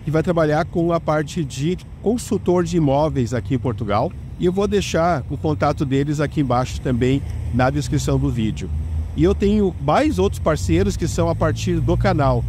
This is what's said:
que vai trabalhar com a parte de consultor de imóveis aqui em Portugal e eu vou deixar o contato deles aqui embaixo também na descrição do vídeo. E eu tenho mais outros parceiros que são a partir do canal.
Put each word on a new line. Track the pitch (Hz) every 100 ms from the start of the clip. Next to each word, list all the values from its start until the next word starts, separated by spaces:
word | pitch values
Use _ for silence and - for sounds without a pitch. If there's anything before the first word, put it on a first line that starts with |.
que | -
vai | 156
trabalhar | 160 170 156 151 160
com | 180 170
a | 170
parte | 151 151 151 -
de | 143 120 147 180 - -
consultor | 196 233 - 202 - 175
de | 170 175
imóveis | 147 135 156 139 113
aqui | 123 - 131
em |
Portugal | 127 110 107 101 151 - - -
e | 175
eu |
vou | 180 202
deixar | 202 165 175 170 156 -
o | 147
contato | 160 147 147 147 147
deles | 135 147 147
aqui | 147 -
embaixo | 135 123 127 -
também | 143 120 127 135 - - -
na | 117 127
descrição | 143 123 147 131 139
do | 139
vídeo. | 123 110 - 92 78 - - - -
E |
eu | 156
tenho | 202 202 214 196 -
mais | 139 175 302 175
outros | 196 -
parceiros | 190 151 - 165 202 180
que | 165
são | - 170
a | 160
partir | 160 - - 170
do | 151 175
canal. | 202 170 139 123